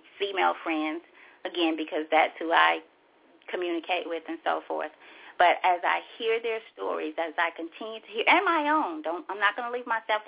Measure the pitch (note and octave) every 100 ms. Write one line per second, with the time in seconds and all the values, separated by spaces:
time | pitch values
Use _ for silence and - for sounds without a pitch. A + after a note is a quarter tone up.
0 | - - G3 F#3+ F3 E3+ F3 D#3 D#3 D#3+
1 | - - - - F#3 F3+ E3 D#3+ D#3 E3
2 | D#3 D#3 D3+ - E3 E3 E3 E3 - _
3 | _ _ _ _ - G3 F3 E3+ D#3 F3+
4 | E3 E3 D#3+ E3 E3 D#3+ - D#3 D3+ -
5 | - - - - F3 - F#3 F3 E3+ E3+
6 | - - A3+ A3+ A#3 A3 - - G3 E3+
7 | D#3 D#3 E3 D3+ E3+ - E3 - A3 A3
8 | - G#3+ - D#4+ F#4+ E4 D4 D#4 G#3+ D#3+
9 | D#3+ F3 F3 G3 G3+ G#3 A#3+ B3 B3 A3+
10 | A3 G#3+